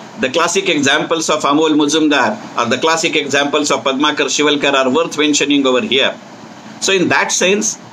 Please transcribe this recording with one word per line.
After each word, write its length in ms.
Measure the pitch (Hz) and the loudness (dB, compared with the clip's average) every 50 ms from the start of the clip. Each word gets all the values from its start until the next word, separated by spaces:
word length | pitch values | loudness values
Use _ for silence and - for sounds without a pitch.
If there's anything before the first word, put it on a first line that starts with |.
| - - - - | -18 -16 -6 -6
The 120 | 135 131 | -4 -2
classic 360 | 131 165 170 - - 196 - | 0 0 0 0 0 -2 0
examples 640 | 175 165 147 131 139 143 160 165 160 165 165 156 - | 0 0 2 2 2 2 0 0 -2 -2 -2 0 0
of 140 | 156 147 - | 0 0 2
Amol 320 | 139 147 151 160 156 151 | 2 2 4 4 4 4
Muzumdar 840 | 151 147 147 151 160 156 147 143 135 139 139 - - - - - | 2 2 2 2 2 2 2 2 2 2 0 -2 -4 -10 -6 -4
or 100 | - 117 | -2 0
the 120 | 113 127 127 | 0 0 0
classic 360 | 160 160 165 160 170 160 156 | 2 0 0 0 0 0 0
examples 540 | 151 139 131 139 139 143 139 147 151 147 147 | -2 -2 0 0 0 0 0 0 0 0 0
of 140 | 143 127 - | 0 0 0
Padmakar 480 | 139 131 131 151 151 147 151 143 127 - | -2 0 0 0 0 0 0 -2 -2 0
Shivalkar 400 | - 147 147 147 139 143 143 135 | 0 2 2 2 2 0 2 2
are 160 | 135 131 127 | 2 2 2
worth 260 | 131 160 170 147 - | 2 0 0 -2 -2
mentioning 480 | 147 151 151 143 - 147 143 143 143 131 | 0 0 0 2 0 0 2 2 2 2
over 140 | 131 127 120 | 2 2 0
here. 380 | 110 - 135 135 120 95 - - - - - - - - - - - - - - | 0 0 0 0 0 0 -2 -6 -14 -20 -20 -20 -20 -20 -20 -20 -20 -20 -12 -6
So 100 | - 196 | -2 0
in 160 | 196 185 165 123 | 0 0 2 2
that 220 | 135 156 202 196 | 2 2 2 0
sense, 460 | - - - 180 208 214 208 - - - - - | 0 0 2 2 2 0 -2 -4 -6 -8 -14 -20